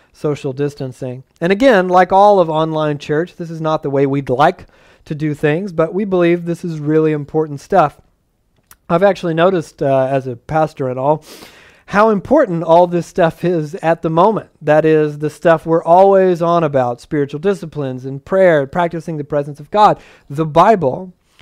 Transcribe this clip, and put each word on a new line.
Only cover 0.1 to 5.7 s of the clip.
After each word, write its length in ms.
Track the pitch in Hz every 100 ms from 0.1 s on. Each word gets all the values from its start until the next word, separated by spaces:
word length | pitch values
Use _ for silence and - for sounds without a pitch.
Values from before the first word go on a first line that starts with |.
social 400 | _ 151 139 143
distancing. 720 | 127 143 - 135 - 131 127 - _
And 120 | 170
again, 360 | 196 269 202 180
like 240 | 180 180
all 260 | 190 208 202
of 100 | 160
online 500 | 156 160 156 151 143
church, 360 | - 151 180
this 160 | - 165
is 100 | 160
not 220 | 160 156
the 80 | 143
way 160 | 135 139
we'd 240 | 139 131
like 360 | 123 160 190 - _ _ _ -
to 80 | 151
do 180 | 151
things, 380 | 143 147 160 202